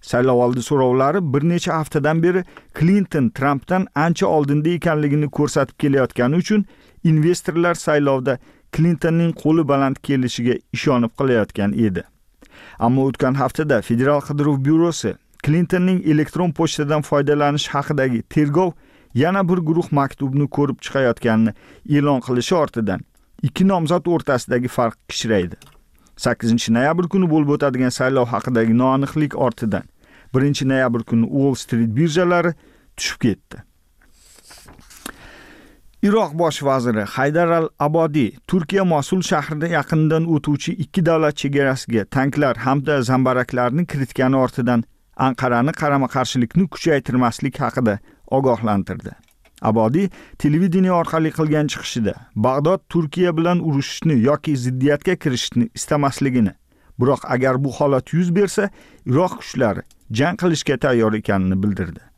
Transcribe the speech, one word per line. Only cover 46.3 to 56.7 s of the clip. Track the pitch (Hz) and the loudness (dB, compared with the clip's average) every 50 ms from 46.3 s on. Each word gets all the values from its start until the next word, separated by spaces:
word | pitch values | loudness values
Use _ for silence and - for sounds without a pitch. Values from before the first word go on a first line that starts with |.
| - 131 120 113 - 165 196 165 - | -2 -2 -2 0 0 0 0 0 -4
kuchaytirmaslik | - - 170 156 139 117 - 127 127 127 120 113 - - 139 127 - | -4 -2 0 0 0 0 -2 0 0 0 0 -2 -2 -6 -6 -4 -4
haqida | 143 117 - - 123 113 101 98 - - - _ _ - - 135 | -6 -4 -2 0 0 0 0 -2 -6 -14 -20 _ _ -4 -2 0
ogohlantirdi. | 135 135 120 104 113 113 104 101 95 - 95 90 - - - _ _ _ _ _ _ _ _ - | 2 2 0 0 0 -2 -2 -2 -2 -4 -8 -10 -10 -14 -14 _ _ _ _ _ _ _ _ -6
Abodi | - 110 107 113 110 110 127 165 202 185 - - - - - - | -2 0 2 2 2 2 2 2 0 0 -4 -8 -20 -20 -20 -2
televideniye | - 151 147 160 180 196 160 190 185 185 | 0 0 2 2 2 2 2 2 2 2
orqali | 185 170 165 - - 160 160 160 147 - | 2 0 0 0 0 0 0 0 0 0
qilgan | 160 151 151 156 151 151 - | 0 0 2 0 0 -2 -4
chiqishida | - - - - 123 113 101 - - - - _ | -8 -10 -8 -4 -2 -2 -2 -4 -6 -14 -12 _
Bag'dod | 110 107 127 131 139 143 156 185 190 _ _ | -2 -2 0 0 0 0 0 0 0 _ _
Turkiya | - 165 165 147 - 165 180 175 170 156 | -2 -2 -2 -2 -2 0 0 0 0 0
bilan | 165 170 175 175 - 160 | 0 0 0 0 0 0
urushishni | 143 139 135 - - - - 160 156 123 107 127 | -2 -2 -2 -4 -8 -4 -2 2 2 4 2 2
yoki | 147 147 - 160 151 131 | 0 0 -2 -4 -4 -2
ziddiyatga | 120 127 127 131 127 143 143 143 - 185 180 | -2 -4 -2 0 0 0 0 0 0 -2 -4
kirishishni | 175 - 156 127 117 - - - 123 120 113 _ - | -2 -2 -4 -2 -2 -6 -4 0 0 -2 0 _ -10
istamasligini, | - - 165 147 147 139 120 - 143 139 127 127 113 95 - _ _ _ | -6 -2 -2 0 0 0 -2 0 -2 0 2 2 0 0 -2 _ _ _